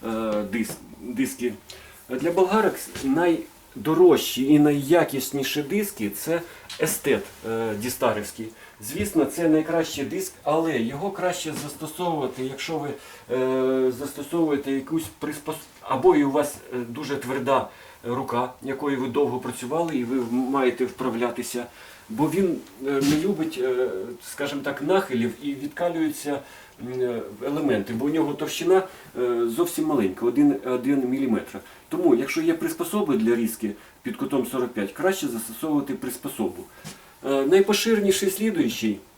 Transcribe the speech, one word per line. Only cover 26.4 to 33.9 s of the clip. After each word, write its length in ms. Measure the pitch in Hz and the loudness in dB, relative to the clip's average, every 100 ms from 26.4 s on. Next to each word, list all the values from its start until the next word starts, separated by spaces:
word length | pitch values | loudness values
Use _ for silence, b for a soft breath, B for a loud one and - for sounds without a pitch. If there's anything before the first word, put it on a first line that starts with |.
| B B B - | B B B -16
м, 200 | 120 127 | -10 -2
е, 200 | 123 117 98 104 131 | -2 -2 -6 -8 -4
елементи, 480 | 147 147 110 101 | -2 2 0 0
бо 100 | 113 | -2
у 40 | 139 | 0
нього 260 | 160 147 | 2 0
товщина, 480 | 143 - - 165 190 381 B B - | -2 -6 -2 4 4 4 B B -2
е, 280 | - 359 349 | 0 2 0
зовсім 380 | 113 175 - | 2 0 0
маленька, 420 | 156 143 98 92 117 | 2 2 2 2 0
один, 300 | 127 147 135 127 | 6 4 4 0
один 420 | 123 120 139 127 | 0 2 2 2
міліметр. 500 | 135 131 107 - 95 - B B | 0 2 0 -2 -14 -16 B B
Тому, 260 | 165 175 | 2 4
якщо 280 | 117 135 165 | 4 4 0
є 120 | 160 | 0
приспособи 600 | 165 165 165 170 208 190 120 | 0 -2 -4 -2 0 2 2
для 200 | 113 117 | 4 2
різки 340 | 113 - 107 104 B | 0 -2 -6 -6 B